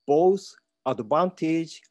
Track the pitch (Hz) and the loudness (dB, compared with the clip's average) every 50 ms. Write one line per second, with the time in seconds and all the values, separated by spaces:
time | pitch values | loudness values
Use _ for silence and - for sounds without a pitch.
0 | _ - 143 156 175 185 196 196 - - - _ _ _ _ _ - 131 127 - | _ 0 2 4 4 4 2 0 -2 -10 -20 _ _ _ _ _ -6 -6 -6 -4
1 | 117 107 139 156 180 185 180 - 165 160 160 165 165 156 - - _ _ | -4 -2 0 0 0 0 -2 -4 -4 -2 -2 -2 -4 -6 -12 -20 _ _